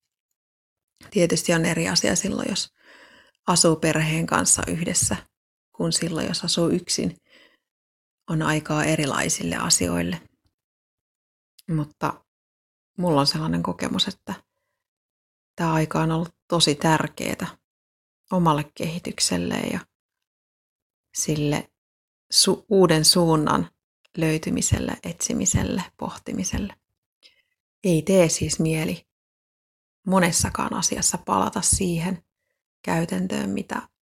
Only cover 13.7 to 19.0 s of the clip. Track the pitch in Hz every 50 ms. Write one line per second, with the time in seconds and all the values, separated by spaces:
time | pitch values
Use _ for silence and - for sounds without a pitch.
13.7 | 175 - - - - 190 - 190 - - _ - 190 - _ _ _ _ _ _
14.7 | _ _ _ _ _ _ _ _ _ _ _ _ _ _ _ _ _ - 170 165
15.7 | 160 160 156 156 - 156 160 160 160 165 170 - - _ _ - 175 165 - 160
16.7 | 143 - - 160 156 151 156 - - - - - - - 175 - - - _ _
17.7 | _ _ _ _ _ _ _ _ _ _ _ - 190 180 170 160 147 151 151 -
18.7 | - - - 160 165 180